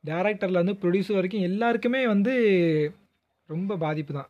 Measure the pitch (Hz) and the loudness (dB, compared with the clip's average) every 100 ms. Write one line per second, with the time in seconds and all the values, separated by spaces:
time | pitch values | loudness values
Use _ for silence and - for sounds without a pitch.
0 | 151 165 190 208 196 180 175 196 180 190 | -6 -2 0 0 0 0 0 0 0 0
1 | 190 202 185 208 180 196 233 240 240 254 | 0 0 0 -2 -2 0 0 0 0 0
2 | 247 202 202 262 220 190 170 156 151 - | 0 2 2 2 4 4 4 2 0 -4
3 | _ _ _ _ _ 160 196 196 151 156 | _ _ _ _ _ -6 -4 -4 -2 -4
4 | 147 143 131 | -6 -8 -10